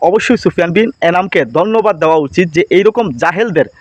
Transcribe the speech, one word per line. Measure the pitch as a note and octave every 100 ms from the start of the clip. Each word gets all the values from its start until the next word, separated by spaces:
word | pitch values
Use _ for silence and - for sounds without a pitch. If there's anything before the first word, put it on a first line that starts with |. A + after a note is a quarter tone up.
অবশ্যই | E3+ G3+ - A#3+
সুফিয়ান | F3+ - F3
বিন | F3 A#3 -
এনামকে | E3+ F3+ F#3+ F3+ B2
ধন্যবাদ | C#3+ G3+ A3 G#3+ E3+
দেওয়া | D#3+ D#3+
উচিত | C#3+ - F3+
যে | D#3+ -
এইরকম | F3 G#3+ A#3 G#3+
জাহেলদের | A#2+ D#3+ F3 A#3 D#3 C3 -